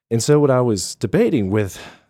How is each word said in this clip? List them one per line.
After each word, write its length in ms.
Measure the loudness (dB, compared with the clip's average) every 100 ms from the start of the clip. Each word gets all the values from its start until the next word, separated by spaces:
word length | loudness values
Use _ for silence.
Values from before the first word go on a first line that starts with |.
| -6
And 120 | -2
so 160 | 2 4
what 120 | 4
I 100 | 2
was 340 | 2 -2 -6 -6
debating 540 | -2 0 2 0 0
with 300 | 0 -2 -6 -18 -20 _